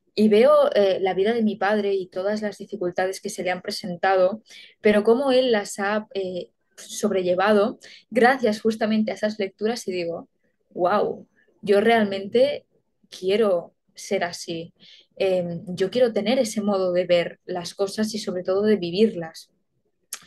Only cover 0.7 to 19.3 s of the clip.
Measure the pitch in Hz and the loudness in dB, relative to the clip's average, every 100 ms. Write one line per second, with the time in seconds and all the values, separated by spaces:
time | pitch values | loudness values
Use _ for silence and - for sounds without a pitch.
0.7 | - 196 185 190 185 196 240 214 190 190 | 4 2 2 0 0 0 0 -2 0 -2
1.7 | 214 202 196 180 185 190 214 208 196 196 | 0 0 -2 -4 -6 -4 -4 -6 -10 -12
2.7 | 202 180 175 185 190 196 - 180 185 - | -6 -6 -2 -4 -4 -10 -6 -6 -6 -6
3.7 | - 180 175 190 190 185 220 - - - | -10 -10 -4 0 2 2 0 -10 -20 -20
4.7 | _ 214 208 208 240 277 254 262 214 196 | _ 2 4 4 2 4 2 2 0 -2
5.7 | - 202 214 214 196 185 180 - _ _ | -6 -4 -4 -6 -8 -8 -8 -12 _ _
6.7 | - - - 208 190 180 175 196 208 220 | -20 -16 -6 -2 0 0 2 4 4 2
7.7 | 269 - - _ 220 233 269 226 214 226 | -2 -16 -20 _ 2 4 4 0 0 -2
8.7 | 220 220 220 214 196 214 214 196 - 214 | -2 0 0 -2 -2 -4 -4 -6 -4 -4
9.7 | 240 - 180 170 170 - _ _ _ _ | -4 -6 -4 -4 -8 -12 _ _ _ _
10.7 | - 175 202 185 202 - _ _ _ 175 | -2 2 2 0 -4 -14 _ _ _ 2
11.7 | 202 220 233 208 196 202 233 277 - - | 4 4 4 2 -2 -2 2 2 0 -12
12.7 | _ _ _ _ - 185 208 214 175 160 | _ _ _ _ -8 -2 2 2 0 -4
13.7 | _ _ - - 196 175 175 - 165 170 | _ _ -20 -6 -4 -4 -8 -10 -10 -10
14.7 | _ - - _ - 190 185 175 170 175 | _ -20 -20 _ -4 0 0 -2 -6 -8
15.7 | 180 190 240 247 208 208 269 220 220 202 | -4 -2 2 2 2 0 0 0 -2 -2
16.7 | 196 185 180 175 175 170 - - 180 170 | 0 0 0 2 2 0 -8 -10 -8 -8
17.7 | - 196 214 214 214 - 185 185 190 214 | -4 -4 -2 -4 -4 -6 -6 -2 0 2
18.7 | 208 175 180 220 175 160 | 2 0 2 2 0 -10